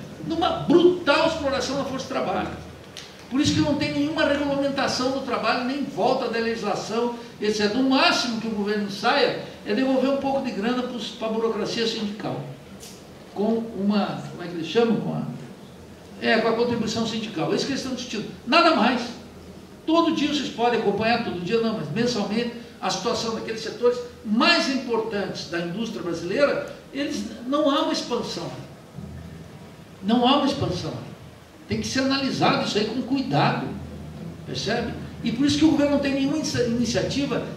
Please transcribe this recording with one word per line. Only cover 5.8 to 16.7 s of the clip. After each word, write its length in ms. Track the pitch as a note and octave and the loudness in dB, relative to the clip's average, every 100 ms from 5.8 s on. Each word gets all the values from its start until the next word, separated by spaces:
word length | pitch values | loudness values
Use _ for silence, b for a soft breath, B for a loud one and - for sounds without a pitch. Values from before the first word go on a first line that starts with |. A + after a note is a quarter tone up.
volta 460 | G#3 F#3+ A#3+ C4 A3+ | -4 0 2 2 0
da 80 | A3+ | 0
legislação, 800 | A3+ A3+ G3+ F#3 - A3+ A#3+ B B B | -2 -2 -2 -2 -2 -2 -2 B B B
et 100 | G#3 G#3 | 0 2
cetera. 240 | G#3 B3 | 2 2
O 100 | C4+ | 4
máximo 500 | C4 E4+ - A#3+ A3 | 6 6 4 0 -2
que 60 | A3+ | -4
o 60 | |
governo 340 | G3+ G3+ G#3 G3+ | -2 0 0 -2
ensaia 540 | - A#3 C#4+ - - B B - | 0 2 4 2 0 B B -4
é 80 | |
devolver 380 | G#3+ C4 C4 C4 | 0 2 4 4
um 60 | C#4 | 2
pouco 280 | C4+ C4+ A#3+ | 0 -2 -2
de 60 | |
grana 320 | F#3+ A3+ B3 | -2 -2 0
pros, 240 | B3 A#3+ - | -2 -6 -8
pra 200 | - A3 | -6 -4
burocracia 600 | A3 A3+ G#3 F#3 A#3 A3+ | 0 0 0 -2 0 -2
sindical. 520 | A3+ G3+ - C#3+ - - - - - - - - - - | -2 -4 -4 -6 -6 -8 -12 -16 -18 -18 -18 -18 -20 -14
Com 300 | - G#3 A3+ A3+ F#3 | -2 2 2 -2 -2
uma, 440 | G3+ G#3 - - - | 2 4 2 -2 -8
como 120 | - | -10
é 40 | F3 | -8
que 80 | E3+ | -6
eles 120 | D3+ | 0
chamam? 300 | A3+ A#3 - | 4 4 4
Com 160 | - | 0
a, 100 | - - - - - - - - - - - | -4 -4 -8 -12 -16 -18 -20 -20 -20 -18 -4
é, 160 | A#3 A3+ | 2 4
com 80 | A3+ | 4
a 40 | |
contribuição 540 | A3+ A#3+ | 2 2